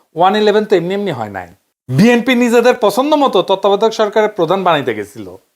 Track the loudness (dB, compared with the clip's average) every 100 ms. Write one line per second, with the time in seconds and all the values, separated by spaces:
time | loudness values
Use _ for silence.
0 | _ 0 0 2 2 0 0 0 0 -4
1 | -6 -6 -8 -10 -14 _ _ _ -4 2
2 | 4 4 2 0 2 2 2 2 0 0
3 | 0 0 2 0 0 0 0 0 0 0
4 | -2 0 0 0 -2 0 0 0 -2 -6
5 | -8 -14 -16 -18 _